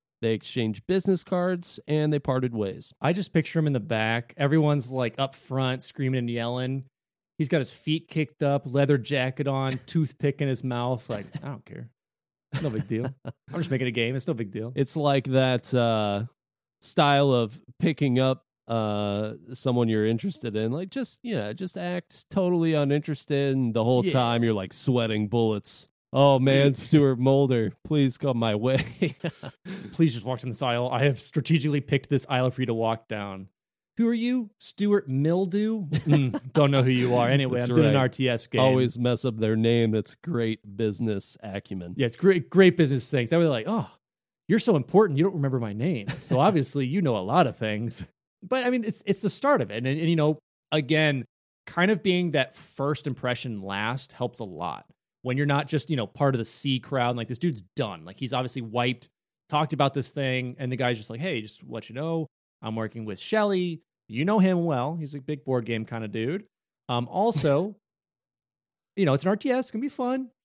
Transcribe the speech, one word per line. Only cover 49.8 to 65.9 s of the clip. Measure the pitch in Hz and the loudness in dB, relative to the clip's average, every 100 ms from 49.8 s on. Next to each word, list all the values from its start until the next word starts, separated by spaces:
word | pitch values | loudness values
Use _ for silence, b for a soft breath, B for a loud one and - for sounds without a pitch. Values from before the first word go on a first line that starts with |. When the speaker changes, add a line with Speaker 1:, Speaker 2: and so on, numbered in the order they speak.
| 127 | -2
Speaker 2:
and, | 147 160 | 0 2
you | |
know, | 165 151 151 _ _ _ | 2 2 0 _ _ _
again, | 156 131 156 156 135 - _ _ _ - | -2 2 2 4 0 -6 _ _ _ -8
kind | - 185 | 0 2
of | 208 | 2
being | 196 180 180 | 2 0 2
that | 143 127 | 0 -2
first | - - - 143 151 147 | -4 -18 -4 -2 -2 -4
impression | 127 127 123 127 107 | -4 -4 -4 -6 -8
last | 95 98 107 131 - | -6 -4 -2 -4 -10
helps | - 123 - | -8 -8 -6
a | |
lot. | 107 80 85 55 - _ _ _ | -12 -8 -8 -8 -16 _ _ _
When | 127 127 | -4 -2
you're | 147 | 2
not | 143 143 | 0 0
just, | 151 - | -4 -2
you | 147 | -4
know, | 104 | -4
part | - 143 | 0 2
of | 131 | 2
the | |
C | 110 - 139 131 | -4 -6 -4 -4
crowd, | - 139 120 120 | -2 -2 0 -2
like, | 113 | -6
this | 123 | -4
dude's | 175 117 90 | -4 -4 -10
done. | - 113 85 | -6 -6 -6
Like, | 80 98 | -16 -10
he's | 127 | -6
obviously | 127 127 139 | -4 -4 -8
wiped, | 113 117 123 120 - _ _ _ _ | -6 -2 -2 -2 -10 _ _ _ _
talked | 151 156 | -2 0
about | 139 139 | 2 2
this | 139 127 | 0 -6
thing, | 147 135 127 127 123 | -4 -2 -2 -4 -6
and | 127 | -6
the | 131 | -2
guy's | 127 117 | 0 -2
just | 104 | -6
like, | 117 | -8
"Hey, | 180 131 | -6 -6
just | 107 - | -8 -16
to | 135 | -14
let | 117 - | -14 -12
you | 120 | -10
know, | 160 165 151 _ _ _ | -6 -4 -6 _ _ _
I'm | 113 113 | -8 -6
working | 110 117 | -6 -8
with | 110 95 | -10 -10
Shelly. | - 214 208 190 180 160 _ _ _ | -4 0 0 0 -2 -6 _ _ _
You | 113 | -4
know | 170 214 | 0 4
him | 185 180 | 4 2
well. | 170 135 131 | 0 -2 -2
He's | 170 147 | -6 -10
a | 143 | -10
big | 135 147 | -8 -8
board | 143 127 | -2 -2
game | 113 113 | -2 -4
kind | 110 | -4